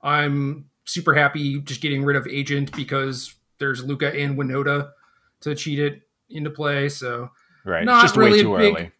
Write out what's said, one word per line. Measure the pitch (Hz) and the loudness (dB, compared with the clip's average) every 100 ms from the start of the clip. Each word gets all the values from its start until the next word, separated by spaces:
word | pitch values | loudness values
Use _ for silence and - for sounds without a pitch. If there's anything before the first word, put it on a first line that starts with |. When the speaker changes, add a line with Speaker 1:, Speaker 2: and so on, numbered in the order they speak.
Speaker 1:
I'm | 143 147 147 143 139 147 - _ - | 0 0 0 0 -2 -6 -16 _ -10
super | - 170 | -4 2
happy | 151 143 151 143 139 | 4 2 2 -4 -4
just | 139 131 | -6 -6
getting | 151 139 | -4 -2
rid | 139 139 | 0 0
of | 127 | -2
Agent | 139 139 143 139 - | -6 -4 -2 -4 -6
because | 135 139 135 127 - - _ _ | -4 -2 -2 -6 -10 -14 _ _
there's | 139 131 | -4 -4
Luca | 131 143 143 | -6 -4 -2
and | 143 143 139 | -2 -4 -2
Winota | 131 131 143 143 143 _ _ _ _ _ | -4 -2 0 -2 -4 _ _ _ _ _
to | - 147 | -8 -6
cheat | 160 143 | -6 -2
it | 147 143 _ _ _ | -2 -4 _ _ _
into | 160 151 | -10 -10
play. | 147 147 143 139 | -6 -4 -2 -2
So | 143 127 120 123 _ _ _ | -4 -8 -8 -10 _ _ _
Speaker 2:
Right. | - 87 226 | -4 -2 4
Speaker 1:
not | 247 | 6
Speaker 2:
It's | 240 | 6
just | 220 | 8
Speaker 1:
really | 220 | 6
Speaker 2:
way | 208 | 8
Speaker 1:
a | |
Speaker 2:
too | 208 104 | 6 4
Speaker 1:
big, | 208 - | 2 2
Speaker 2:
early. | - | -6